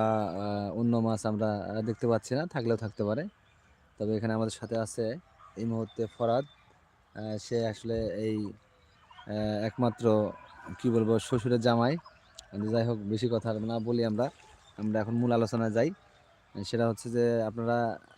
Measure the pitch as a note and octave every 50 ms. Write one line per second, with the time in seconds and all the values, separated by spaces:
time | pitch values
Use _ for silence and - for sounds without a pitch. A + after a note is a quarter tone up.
0 | A2 A2 A2 G#2+ G#2+ G2 E2 F#2+ G2+ G#2 G#2 G2+ G2+ G2+ E2 G#2+ A#2 A#2+ A#2 A#2
1 | A2+ A2+ A2+ G#2 - A2+ G#2+ G#2 A2 G#2+ G#2 G#2 F#2 F2+ G2+ G#2+ A2 A2 A2+ -
2 | - A#2+ A#2 A2 - - B2 C3 D#3+ F3 - D3+ A#2 A2+ A#2 G#2+ A2+ G#2+ G2+ -
3 | G#2+ G#2 G#2+ B2+ E3 G3+ - _ _ _ _ _ _ _ _ _ _ _ _ -
4 | A2 G#2 A2 G#2+ G#2 A2+ A2 A2 A2+ A2 - - - G#2 A2+ A2+ A2+ G#2+ - -
5 | A#2 A2 B2 E3+ - - - - - - - - A2 A#2 A2+ A2+ A2+ G#2+ - -
6 | A2+ G#2 - - A#2+ A#2 A2+ B2+ C#3 D3 - _ _ _ - _ _ _ _ _
7 | _ _ - G#2 G#2+ A2 G#2+ G#2 - - B2 A#2 A2+ A2+ G#2+ - - A2+ A2+ A2+
8 | A2+ G#2+ F2 G2+ A2 G#2+ G#2+ G#2+ G#2+ G2+ F#2+ - _ _ _ _ _ _ _ _
9 | _ - - - - - G#2 G#2+ G#2+ G#2+ G#2+ G#2 G#2+ A2+ - - B2+ A#2+ A2 -
10 | A#2 A2+ G#2+ G#2+ G#2+ G2 - - - - - - - - F#2 - - B2+ A#2 A#2
11 | A2+ G#2+ A2+ A2 - - - B2 - C3 A#2+ A#2+ A2 B2 A#2 A#2 A#2 B2 D3+ E3+
12 | - - - - _ - - - - - - G2 G#2 G#2+ A2 A#2 A#2 A#2+ A#2+ G#2+
13 | G#2 G2 G#2+ A2 A#2+ A#2+ A#2 A2+ - A2+ A2 G#2+ G#2+ A2 A#2 A#2 A2 A2+ A#2+ A#2+
14 | A#2 A2+ G#2+ G#2+ A#2+ C#3+ - - - - - - - - - - G#2 G#2+ G#2+ A2
15 | G#2+ G#2+ A2+ A#2 A#2+ B2 A#2+ A#2 A#2 G#2+ - A#2 A2+ A2 G#2 A2+ A#2+ D#3+ G3+ -
16 | - - - - - _ _ _ _ _ - G#2 G2+ - - A2+ A#2 A#2 A2 G#2
17 | - B2 A#2 A#2+ A#2+ A#2+ A#2 A#2 A2+ A2 G#2 A#2 A#2 A#2 A#2+ A#2+ A#2+ A2+ G2+ -
18 | - - -